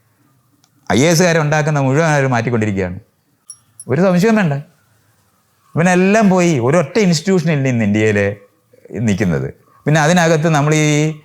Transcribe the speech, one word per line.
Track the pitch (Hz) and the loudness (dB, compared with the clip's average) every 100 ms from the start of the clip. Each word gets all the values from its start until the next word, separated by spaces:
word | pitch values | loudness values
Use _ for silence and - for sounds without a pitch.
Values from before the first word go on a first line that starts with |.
| _ _ _ _ _ _ _ _ - | _ _ _ _ _ _ _ _ -4
ഐ | 104 | 0
എ | 160 | 2
എസുകാരെ | 165 180 165 | 2 2 2
ഉണ്ടാക്കുന്ന | 147 151 147 147 | 0 0 0 -2
മുഴുവൻ | 135 139 | 0 0
അവർ | 165 147 135 | 0 0 0
മാറ്റിക്കൊണ്ടിരിക്കുകയാണ്. | 120 123 117 107 98 92 92 - _ _ _ - - _ - - | -2 -2 -2 -2 -4 -6 -8 -18 _ _ _ -20 -20 _ -16 -6
ഒരു | 135 | -2
സംശയവും | 190 175 220 214 | 0 2 2 0
വേണ്ട. | 165 139 - _ _ _ _ _ _ _ _ _ _ 143 | 0 -4 -8 _ _ _ _ _ _ _ _ _ _ -2
ഇവനെല്ലാം | 175 180 190 214 208 | 0 2 2 2 2
പോയി | 185 175 143 | 2 2 0
ഒരൊറ്റ | 120 175 151 233 | 0 0 0 0
ഇൻസ്റ്റിറ്റ്യൂഷനിൽ | 190 156 190 185 160 147 | 0 0 0 -2 0 -2
നിന്ന് | 135 120 | -2 0
ഇന്ത്യയിൽ | 104 107 110 101 101 101 _ _ _ _ - | 0 0 0 0 -2 -6 _ _ _ _ -14
നിൽക്കുന്നത്. | 101 117 95 95 71 69 - _ _ - | -6 -2 -2 -2 -2 -4 -12 _ _ -2
പിന്നെ | 156 | 0
അതിനകത്ത് | 151 180 165 160 165 | 2 2 2 0 0
നമ്മൾ | 151 151 | 0 0
ഈ, | 156 151 147 156 151 | 0 0 0 -2 -6